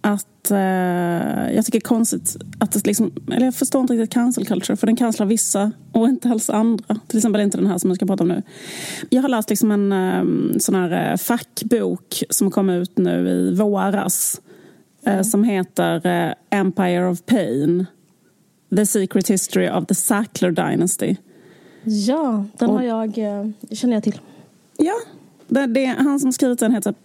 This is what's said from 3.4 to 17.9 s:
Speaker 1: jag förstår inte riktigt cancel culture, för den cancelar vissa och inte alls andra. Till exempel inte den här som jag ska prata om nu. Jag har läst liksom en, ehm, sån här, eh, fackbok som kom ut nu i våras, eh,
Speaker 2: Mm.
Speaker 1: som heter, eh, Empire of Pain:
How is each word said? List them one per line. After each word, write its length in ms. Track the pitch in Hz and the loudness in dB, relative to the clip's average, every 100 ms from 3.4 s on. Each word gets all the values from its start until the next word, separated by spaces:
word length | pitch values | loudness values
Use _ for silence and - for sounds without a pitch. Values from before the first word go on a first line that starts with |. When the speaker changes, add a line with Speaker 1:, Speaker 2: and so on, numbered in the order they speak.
| 254 | 0
Speaker 1:
jag 100 | 254 | 0
förstår 260 | 277 269 | -2 0
inte 120 | 254 | 2
riktigt 200 | 233 226 | 0 0
cancel 320 | 247 240 240 202 | 2 2 0 -2
culture, 300 | 190 - 202 | -2 -2 0
för 100 | 220 | 2
den 80 | 233 | 2
cancelar 300 | 240 220 202 | 0 0 0
vissa 420 | 220 - 196 208 - - | 0 0 0 -2 -4 -4
och 160 | 233 233 | 2 2
inte 220 | 254 240 | 2 0
alls 200 | 220 - | 0 0
andra. 500 | 214 226 226 - 220 - | 0 2 0 -2 -6 -2
Till 100 | 220 | 0
exempel 240 | 226 208 | 2 2
inte 160 | 202 240 | 2 2
den 100 | 196 | 0
här 100 | 180 | 2
som 120 | 185 | 0
jag 60 | 180 | 0
ska 80 | 185 | 0
prata 180 | 190 | 2
om 60 | 175 | 0
nu. 140 | 180 - - - - - - - | 0 -6 -16 -16 -12 -12 -12 0
Jag 120 | 254 | 0
har 80 | 269 | 2
läst 200 | 240 220 | 0 0
liksom 220 | 208 214 | 0 2
en, 200 | 208 202 | 2 2
ehm, 640 | 196 185 185 175 - - - | 2 0 0 0 0 0 0
sån 160 | - 190 | 0 0
här, 360 | 175 175 156 | 0 -2 -2
eh, 60 | 180 | -2
fackbok 1040 | - 240 - - 220 233 190 180 _ - - | -2 -4 -4 -10 0 0 0 -4 _ -6 -4
som 220 | - 196 | 0 2
kom 180 | 202 190 | 2 2
ut 280 | 180 180 - | 0 -2 0
nu 320 | 180 175 180 | 2 2 2
i 260 | 180 180 180 | 2 2 2
våras, 840 | 214 196 190 202 190 - - - _ - - - _ _ 247 | 2 2 0 0 -2 -2 -4 -6 _ -20 -20 -20 _ _ -2
eh, 60 | |
Speaker 2:
Mm. 100 | 196 | 0
Speaker 1:
som 200 | 202 202 | 2 2
heter, 640 | 220 196 180 - 170 170 180 | 2 0 -2 -2 0 0 0
eh, 260 | 175 170 - _ 202 | 0 -2 -6 _ 0
Empire 460 | 190 175 185 175 180 | 0 0 0 0 0
of 180 | 175 - | -4 0
Pain: 600 | 233 147 127 156 175 185 | 0 2 0 2 0 -2